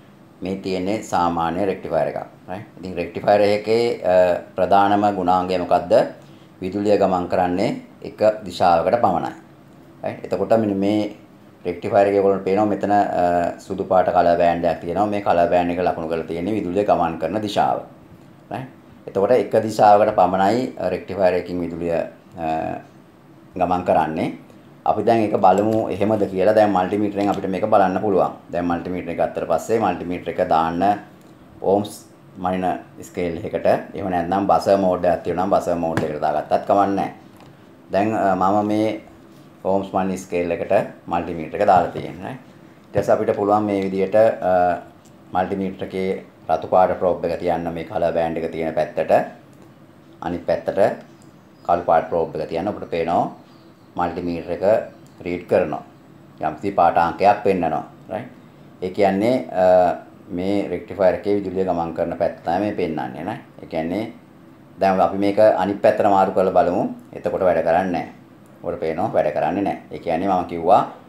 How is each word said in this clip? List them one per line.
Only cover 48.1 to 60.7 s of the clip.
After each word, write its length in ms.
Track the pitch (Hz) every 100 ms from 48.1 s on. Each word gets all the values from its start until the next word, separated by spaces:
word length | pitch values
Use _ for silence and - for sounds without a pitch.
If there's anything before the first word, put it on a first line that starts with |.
බෑන්ඩ් 240 | 82 82 80
එක 140 | 80
තියෙන 220 | 80 80
පැත්තට. 380 | 78 76 - 78 107 - - - - - - - - - -
අනිත් 240 | 85 87 -
පැත්තට 340 | 82 - 82 113 - - - - - - - -
කළු 160 | 87
පාට 280 | 87 82 80
ප්‍රෝබ් 260 | 85 80 78
එක 140 | 76
තියන්න. 180 | 82 101
අපිට 220 | 90 -
පේනවා 420 | 85 82 92 160 - - - - - - -
මල්ටිමීටර 540 | 87 85 87 85 82
එක 120 | 80 95 113 - - - - 87
රීඩ් 220 | 87 -
කරනවා. 360 | 101 82 67 - - - - - -
යම්කිසි 300 | 78 76 98
පාඨාංකයක් 720 | 95 85 85 85 80 95 101
පෙන්නනවා. 400 | 101 92 80 73 - - -
රයිට්. 180 | 98 123 - - - - -
ඒ 80 | 92
කියන්නේ, 600 | 95 95 95 110 127 -
අ, 460 | 92 92 92 90 - - - -
මේ 380 | 87 95 101
රෙක්ටිෆයර් 460 | 78